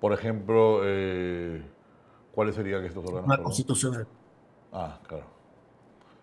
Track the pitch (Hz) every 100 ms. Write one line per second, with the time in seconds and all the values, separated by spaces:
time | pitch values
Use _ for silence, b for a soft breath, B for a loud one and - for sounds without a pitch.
0 | 104 104 113 110 98 113 110 107 98 98
1 | 95 92 90 87 85 80 76 - b b
2 | b b - - 107 101 98 98 90 90
3 | 90 92 113 139 165 - 131 123 131 120
4 | 110 - - _ - _ - 95 82 78
5 | - 80 - - _ - _ _ - -
6 | b b